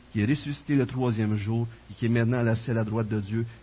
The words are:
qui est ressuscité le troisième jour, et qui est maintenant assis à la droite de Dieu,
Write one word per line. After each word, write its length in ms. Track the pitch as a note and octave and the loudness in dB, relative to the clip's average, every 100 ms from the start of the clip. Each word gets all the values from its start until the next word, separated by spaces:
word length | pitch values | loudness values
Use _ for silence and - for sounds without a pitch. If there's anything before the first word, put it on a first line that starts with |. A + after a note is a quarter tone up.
| - | -6
qui 100 | A2 | 0
est 20 | |
ressuscité 500 | G#2+ D3 D3 C#3+ - | 2 0 -2 -8 0
le 120 | C#3+ B2+ | 0 2
troisième 500 | B2+ B2 A2 G#2+ G#2+ | 0 0 2 0 0
jour, 320 | G2+ A2+ A#2 - - | 0 -2 -2 -6 -18
et 60 | |
qui 120 | G2+ A#2 | -4 0
est 20 | |
maintenant 360 | A#2 A#2 B2 | 2 2 2
assis 280 | A#2 A2+ - | 2 0 0
à 20 | |
la 100 | A2+ | -2
droite 240 | A2 A2 A2 | 0 -2 -2
de 120 | G#2+ | -2
Dieu, 260 | G2 A2 A#2 - | -2 -4 -4 -6